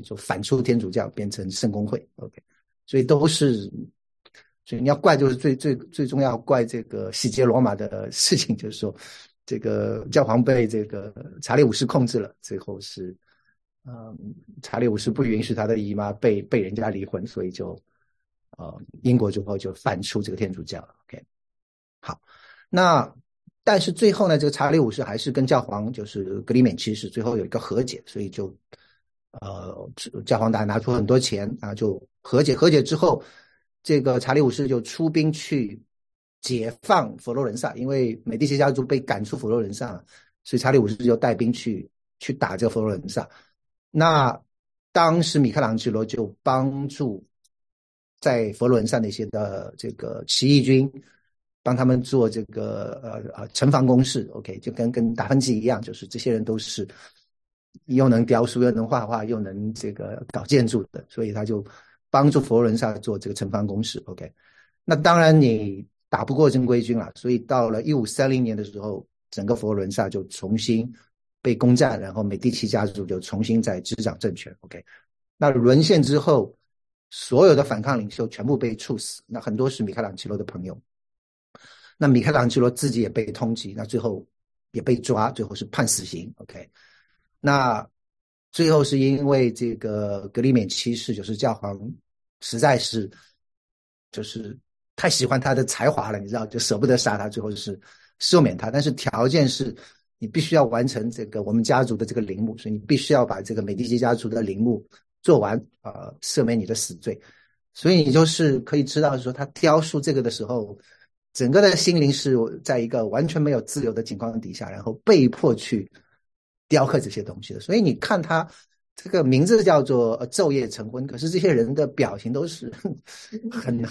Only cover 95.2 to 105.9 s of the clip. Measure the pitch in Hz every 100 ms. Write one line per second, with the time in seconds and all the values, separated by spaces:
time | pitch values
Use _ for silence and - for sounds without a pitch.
95.2 | 131 131 135 131 131 - 120 - 110 104
96.2 | 101 117 107 120 - 104 123 123 117 104
97.2 | 104 113 107 104 107 95 - _ _ -
98.2 | - 180 120 87 110 135 147 - 117 101
99.2 | 127 156 131 - 127 - - _ _ -
100.2 | 110 160 156 165 117 117 123 120 113 117
101.2 | 107 110 101 113 113 131 123 107 113 120
102.2 | 101 92 113 107 110 107 101 139 - 139
103.2 | 113 98 98 110 101 98 117 120 120 117
104.2 | 110 113 101 98 117 110 - _ _ _
105.2 | - 139 101 117 - _ 107